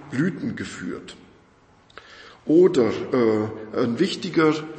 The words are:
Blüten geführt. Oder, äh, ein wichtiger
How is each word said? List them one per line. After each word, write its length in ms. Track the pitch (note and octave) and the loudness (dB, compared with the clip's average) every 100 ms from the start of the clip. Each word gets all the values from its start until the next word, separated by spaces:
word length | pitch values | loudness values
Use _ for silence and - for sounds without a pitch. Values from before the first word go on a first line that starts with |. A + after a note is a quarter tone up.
| - | -8
Blüten 460 | B2 F3 - A#2 G#2 | -2 -2 -2 -8 -8
geführt. 600 | G2 - F2+ B1 - - - - _ _ _ _ _ - - - - - | -10 -10 -10 -10 -14 -20 -20 -20 _ _ _ _ _ -20 -20 -20 -20 -10
Oder, 440 | - D#3+ F3+ D#3 A2 | 2 6 6 6 2
äh, 920 | F#2+ - C3 A2+ G#2+ G#2+ - - - | 0 -2 2 2 2 0 -6 -8 -2
ein 160 | B2 A#2 | -2 0
wichtiger 540 | G3 - F#3 E3 D#3 D3+ - | -2 -2 -4 2 2 2 -4